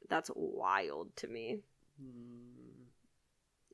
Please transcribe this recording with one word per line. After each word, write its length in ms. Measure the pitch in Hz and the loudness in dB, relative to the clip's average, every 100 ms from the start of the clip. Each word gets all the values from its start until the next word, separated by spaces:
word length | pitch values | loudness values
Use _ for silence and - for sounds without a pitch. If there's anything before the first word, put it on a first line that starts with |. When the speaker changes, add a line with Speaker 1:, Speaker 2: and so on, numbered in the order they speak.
| - | 2
Speaker 1:
that's 200 | 160 - | 2 2
wild 800 | - - - 92 98 80 76 92 - | 0 0 4 6 6 4 -2 -4 -6
to 100 | - | -6
me. 360 | 117 113 208 - _ - 143 | -4 -2 -4 -6 _ -20 -16
Speaker 2:
Mm. 840 | 131 120 120 120 120 123 120 123 123 - _ _ _ _ _ _ - | -14 -12 -12 -14 -16 -16 -16 -18 -20 -20 _ _ _ _ _ _ -8